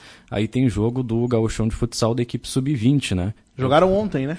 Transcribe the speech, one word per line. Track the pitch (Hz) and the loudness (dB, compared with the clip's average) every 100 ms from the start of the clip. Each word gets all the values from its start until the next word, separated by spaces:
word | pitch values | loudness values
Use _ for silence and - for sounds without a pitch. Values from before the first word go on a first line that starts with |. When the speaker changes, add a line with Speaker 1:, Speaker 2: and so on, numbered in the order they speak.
| - - - | -14 -20 -8
Speaker 1:
aí | 101 107 | -4 -2
tem | 127 131 | 0 0
jogo | 98 110 120 | 2 -2 -2
do | 117 113 123 | -2 0 0
Gauchão | 117 110 - 113 | 2 0 0 -2
de | - | -2
Futsal | 117 - 117 123 | -4 -2 0 0
da | |
equipe | 120 120 - | -2 -6 -6
sub-vinte, | 135 131 143 113 143 - 92 | -4 -2 0 2 2 2 -2
né? | 90 - _ - | -2 -6 _ -6
Speaker 2:
Jogaram | 127 147 185 | 2 4 4
ontem, | 196 214 151 | 2 0 -2
né? | 135 | -4